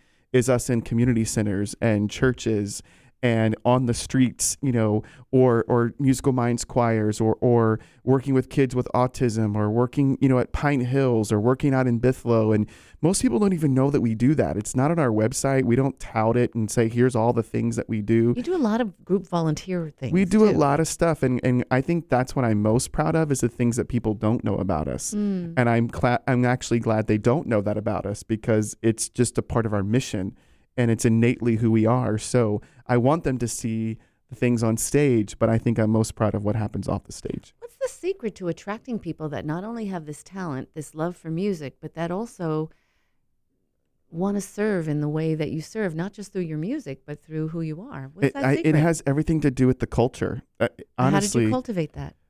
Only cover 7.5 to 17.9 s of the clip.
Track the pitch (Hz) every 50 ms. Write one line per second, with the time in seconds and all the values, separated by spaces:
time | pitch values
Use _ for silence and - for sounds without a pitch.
7.5 | 120 117 113 110 110 110 - - _ _ - 123 131 135 - 139 135 131 127 -
8.5 | - 143 135 127 123 123 120 - - 123 127 123 - - 131 120 107 113 110 104
9.5 | 104 107 107 104 107 120 123 123 - 143 139 135 135 - 139 135 127 123 - -
10.5 | - - 151 143 143 127 123 123 131 139 135 127 120 110 107 101 110 104 104 123
11.5 | 131 - - 143 135 131 127 127 117 113 123 127 123 - - 120 117 113 110 107
12.5 | 110 107 104 - - - - - - - - 165 196 - - 247 233 220 208 202
13.5 | 185 156 156 139 131 131 131 139 117 95 110 117 110 107 120 139 156 131 104 76
14.5 | - 101 107 - - 127 131 151 170 170 143 120 107 107 110 113 131 - - 139
15.5 | 135 135 123 117 117 127 135 139 - - - - - 113 110 113 120 123 120 113
16.5 | - 117 107 101 - 123 117 113 117 120 123 127 123 113 113 120 120 117 110 -
17.5 | - 117 113 117 110 113 - -